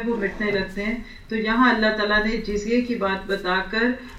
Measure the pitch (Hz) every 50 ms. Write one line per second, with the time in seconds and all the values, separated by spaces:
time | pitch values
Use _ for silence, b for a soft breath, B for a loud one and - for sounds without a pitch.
0 | 226 233 233 208 196 190 - - 214 208 196 190 185 - - 202 202 220 240 247
1 | B B B B B B 220 220 214 214 233 240 254 247 233 214 220 214 214 214
2 | 208 202 208 214 214 220 233 226 - 208 208 202 208 226 233 247 247 240 233 185
3 | 196 190 185 180 - - 190 - 175 185 180 180 180 185 214 220 233 247 247 -
4 | B B B